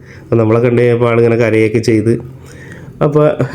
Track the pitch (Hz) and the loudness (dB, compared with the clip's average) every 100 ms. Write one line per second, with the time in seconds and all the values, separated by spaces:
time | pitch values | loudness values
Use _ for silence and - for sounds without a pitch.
0 | - - - 117 110 117 123 120 120 117 | -20 -20 -4 0 2 2 2 2 2 2
1 | 120 117 117 113 117 110 110 113 113 110 | 0 2 2 2 0 2 0 0 0 0
2 | 107 123 - - - - - - - - | 0 -2 -6 -18 -20 -20 -20 -20 -20 -4
3 | 151 147 151 - 127 | -2 2 0 0 -2